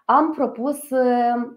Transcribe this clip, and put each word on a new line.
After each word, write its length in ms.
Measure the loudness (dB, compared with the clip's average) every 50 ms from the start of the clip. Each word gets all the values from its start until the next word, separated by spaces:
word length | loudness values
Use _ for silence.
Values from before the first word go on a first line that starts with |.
| _
am 260 | 2 4 4 4 2
propus, 580 | 0 -2 -4 -4 -4 -4 -4 -4 -4 -6 -6 -4
uh, 600 | -2 0 2 2 2 2 2 0 0 -2 -4 -6 -8